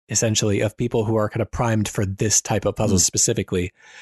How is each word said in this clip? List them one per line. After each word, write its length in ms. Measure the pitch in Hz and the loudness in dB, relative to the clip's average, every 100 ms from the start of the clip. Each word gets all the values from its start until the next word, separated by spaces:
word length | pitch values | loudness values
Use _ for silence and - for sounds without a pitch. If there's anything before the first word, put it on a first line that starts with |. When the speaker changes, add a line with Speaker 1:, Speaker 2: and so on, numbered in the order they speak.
| - | -6
Speaker 1:
essentially, 520 | 113 117 107 110 101 | 0 0 2 2 2
of 160 | 107 - | 0 -2
people 280 | 120 120 | -2 0
who 120 | 107 110 | 0 0
are 120 | 107 | 0
kind 140 | 110 | -2
of 80 | 104 | -4
primed 380 | - 117 113 101 | -2 0 0 0
for 180 | - 98 | -2 -4
this 340 | 98 110 - | -2 0 0
type 240 | - 104 | 0 0
of 120 | 104 - | 0 0
puzzle 200 | 107 92 | 2 2
Speaker 2:
Mm. 40 | |
Speaker 1:
specifically. 720 | - - - 107 95 92 90 - - - | 2 0 0 0 -2 -2 -4 -8 -20 -20